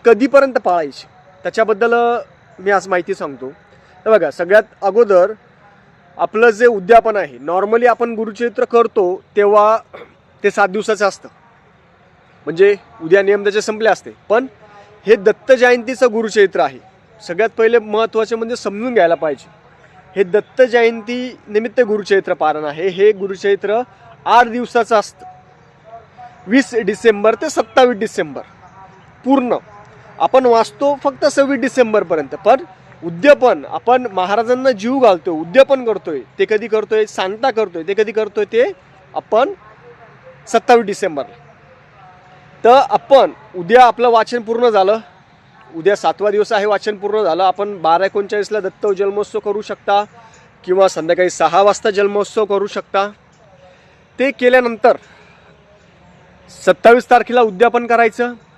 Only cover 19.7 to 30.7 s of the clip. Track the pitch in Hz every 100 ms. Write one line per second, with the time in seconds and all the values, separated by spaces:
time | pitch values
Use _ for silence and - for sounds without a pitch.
19.7 | _ _ - _ 185 190 208 - - 254
20.7 | 233 233 233 214 247 254 - - 208 226
21.7 | - 196 208 190 196 180 175 156 151 151
22.7 | 151 190 185 208 196 196 190 202 196 202
23.7 | 220 254 _ - - 170 226 240 240 233
24.7 | 240 226 220 - - - - _ _ _
25.7 | _ - - - - - - 180 254 -
26.7 | 226 202 208 226 202 214 233 311 262 247
27.7 | - 247 208 220 - 156 131 - - -
28.7 | - - - - _ 254 269 247 156 -
29.7 | - - - - - 170 262 254 226 -